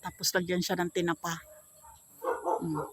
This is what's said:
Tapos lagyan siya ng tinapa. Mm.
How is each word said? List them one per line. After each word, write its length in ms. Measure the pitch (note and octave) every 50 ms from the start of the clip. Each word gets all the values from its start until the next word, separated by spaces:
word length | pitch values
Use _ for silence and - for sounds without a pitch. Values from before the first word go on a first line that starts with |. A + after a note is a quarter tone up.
| -
Tapos 320 | F3+ - - F3 - -
lagyan 240 | F#3+ F3 E3+ F3+ F#3
siya 160 | F3+ - F#3+
ng 160 | F3+ F3 E3+
tinapa. 480 | - F#3 E3+ E3+ E3 - - E3+ E3 D#3+ - - - - - - - - - - - - - _ - - - B4+ - - - F4 - -
Mm. 240 | F3 E3 D3+ D3 D3+ -